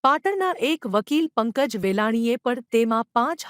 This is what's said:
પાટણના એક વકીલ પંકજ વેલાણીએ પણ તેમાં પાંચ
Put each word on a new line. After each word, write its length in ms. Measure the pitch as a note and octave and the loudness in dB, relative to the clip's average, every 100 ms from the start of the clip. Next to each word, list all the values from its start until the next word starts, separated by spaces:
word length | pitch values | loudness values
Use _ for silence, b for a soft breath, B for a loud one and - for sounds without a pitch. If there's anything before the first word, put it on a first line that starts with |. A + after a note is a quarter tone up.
પાટણના 520 | C4+ D4+ F#4+ G4 F#4 E4+ | 4 2 0 0 -2 0
એક 280 | B3+ D#4+ A3 | -2 -2 0
વકીલ 440 | G3+ - D4 D#4+ - | -2 0 0 0 -2
પંકજ 400 | A3+ A#3+ C4+ A3 | -2 0 -2 0
વેલાણીએ 600 | F#3+ G3 G#3+ A3+ A#3 A#3+ | -2 0 0 0 0 -2
પણ 240 | B3 B3+ | -2 -4
તેમાં 440 | - A#3 A3+ A3+ | 0 0 2 0
પાંચ 400 | A#3 A#3 B3+ E4 - | 0 0 0 -4 -4